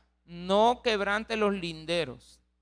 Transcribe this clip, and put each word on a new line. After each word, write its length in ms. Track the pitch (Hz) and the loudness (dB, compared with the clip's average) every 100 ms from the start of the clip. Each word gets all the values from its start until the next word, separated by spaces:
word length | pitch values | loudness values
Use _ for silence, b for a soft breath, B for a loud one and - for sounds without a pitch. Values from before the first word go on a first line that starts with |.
| _ _ 160 | _ _ -18
No 560 | 175 180 202 226 247 | -8 2 4 4 4
quebrante 520 | 247 214 196 208 220 220 | 0 0 0 -4 -2 0
los 180 | 208 | 0
linderos 840 | 196 170 156 160 170 139 120 - _ _ _ | 0 -4 -8 -4 -2 -2 -8 -18 _ _ _